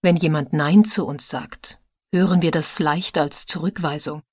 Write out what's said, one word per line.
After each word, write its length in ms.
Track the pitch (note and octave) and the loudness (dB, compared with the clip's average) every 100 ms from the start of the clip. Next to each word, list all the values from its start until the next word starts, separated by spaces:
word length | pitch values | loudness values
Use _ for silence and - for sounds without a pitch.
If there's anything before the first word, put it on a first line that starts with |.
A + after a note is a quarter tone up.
Wenn 160 | F#3 E3+ | 2 2
jemand 340 | E3 D#3 C#3 | 2 0 -2
Nein 320 | D3+ D3 G3 | -2 4 4
zu 220 | G#3+ - | 4 0
uns 240 | C#3 C#3+ - | -4 -2 -2
sagt, 500 | C3 - - - - _ _ _ | -2 -10 -18 -20 -20 _ _ _
hören 280 | F3+ F#3 F3+ | 0 2 2
wir 100 | E3 | 2
das 280 | E3 D3+ - | 0 0 0
leicht 380 | D#3 D#3 - E3+ | 0 -2 -4 -4
als 280 | C#3+ - | 0 0
Zurückweisung. 800 | - E3 E3+ G3+ D#3+ D3 - D3+ _ | 0 -2 -4 -4 -6 -4 -6 -6 _